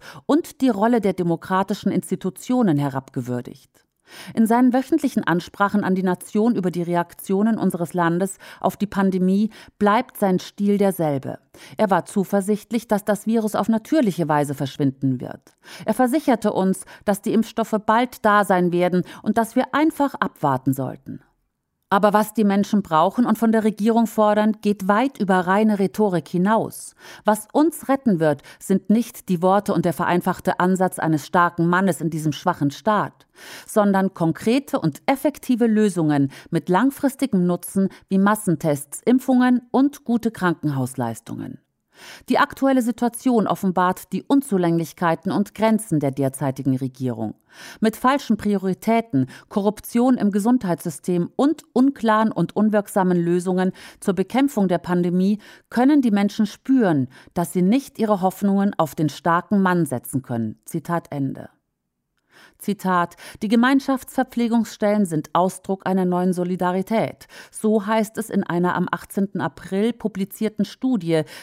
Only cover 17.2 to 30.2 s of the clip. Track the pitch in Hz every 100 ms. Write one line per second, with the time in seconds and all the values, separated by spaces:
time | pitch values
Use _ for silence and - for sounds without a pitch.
17.2 | - 196 220 - 220 214 208 220 247 -
18.2 | 214 208 196 185 180 175 180 180 - -
19.2 | - 214 220 254 254 269 320 - 285 -
20.2 | 190 - 147 131 139 135 127 - - 107
21.2 | _ _ _ _ _ _ _ 196 202 208
22.2 | 214 - 208 196 202 208 - 156 175 226
23.2 | 240 214 226 220 214 - 208 226 220 -
24.2 | 208 208 214 208 208 208 190 208 269 -
25.2 | 196 185 175 196 220 202 190 - 214 180
26.2 | - 175 190 220 147 - - - - -
27.2 | - 214 - 254 302 - - 269 240 175
28.2 | 156 143 - - - 190 - 214 233 -
29.2 | - 180 185 202 202 175 170 160 175 175